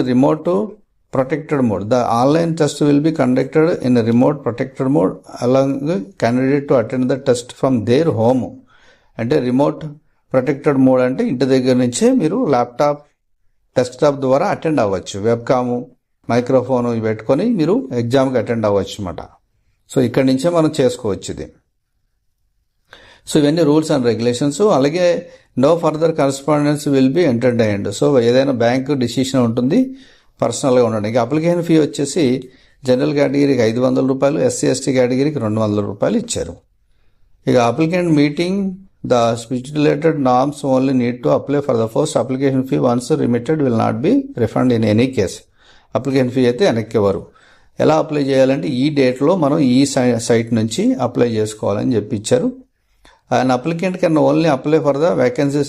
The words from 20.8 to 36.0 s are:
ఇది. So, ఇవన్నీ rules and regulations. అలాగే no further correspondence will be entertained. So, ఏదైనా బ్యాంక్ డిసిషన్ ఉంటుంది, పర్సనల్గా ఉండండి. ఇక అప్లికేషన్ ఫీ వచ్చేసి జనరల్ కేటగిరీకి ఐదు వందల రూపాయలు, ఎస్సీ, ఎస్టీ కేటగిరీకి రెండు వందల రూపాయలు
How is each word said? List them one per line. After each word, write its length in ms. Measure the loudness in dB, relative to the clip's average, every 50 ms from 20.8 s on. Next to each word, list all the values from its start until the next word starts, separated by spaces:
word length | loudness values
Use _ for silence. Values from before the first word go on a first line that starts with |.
| 0 0 0 -2 -6 -6 -6 -6 -8 -12 -10
ఇది. 140 | -10 -12 -14 _ _ _ _ _ _ _ _ _ _ _ _ _ _ _ _ _ _ _ _ _ _ _ _ _ _ _ _ -20 -20 -20 -20 -20 _ -12 -2
So, 60 | 0 2
ఇవన్నీ 220 | 2 2 2 2
rules 260 | 2 4 4 2 2 0 0
and 100 | 0 0 0
regulations. 460 | 0 0 0 -2 0 0 -2 -2 0 2 2 2 4 4
అలాగే 280 | 2 0 0 2 2 2 0 0 -4 -10 -20 -20 _ _ -2 2
no 120 | 2 2 2 2
further 260 | 0 -2 0 2 0 0 2 2
correspondence 680 | 0 0 -2 -4 -2 0 0 2 2 0 0 0 0 0 2
will 140 | 2 2 2 2
be 60 | 2 2 2
entertained. 540 | 0 2 0 0 2 2 0 0 0 -2 -4 -6 -4 0
So, 80 | 0 2 2 4 4 4
ఏదైనా 260 | 2 2 2 0 0 0
బ్యాంక్ 260 | 0 0 0 0 -2 -2 -2 -2
డిసిషన్ 400 | -2 -2 -2 -4 -4 0 0 0 0 0
ఉంటుంది, 300 | 0 0 0 2 2 2 0 0 -6 -18 -20 -20 _ _ _ _ _ -4
పర్సనల్గా 420 | -4 -4 -4 -2 0 2 4 4 2
ఉండండి. 220 | 2 0 -2 -4 -2
ఇక 100 | 0 -2 0
అప్లికేషన్ 360 | 0 -2 0 0 0 0 0
ఫీ 120 | 0 2 2 2
వచ్చేసి 460 | 2 0 -2 -6 -6 -4 -2 0 0 0 0 -2 -6 -12 _ _ _ _ _ _ -2
జనరల్ 280 | 0 0 2 0 0 0 0
కేటగిరీకి 440 | 0 0 2 0 2 2 2 2
ఐదు 180 | 2 0 2 0
వందల 240 | 0 0 2 0 0 0
రూపాయలు, 260 | 0 0 0 0 0 0 -2
ఎస్సీ, 200 | -2 -2 0 -2 -2
ఎస్టీ 200 | -2 -2 -2 -2 0
కేటగిరీకి 420 | 2 2 2 2 0 0 -2 -2 -2
రెండు 220 | -4 -2 -2 0 0
వందల 160 | 0 0 -2 -2 -4
రూపాయలు 260 | -4 -2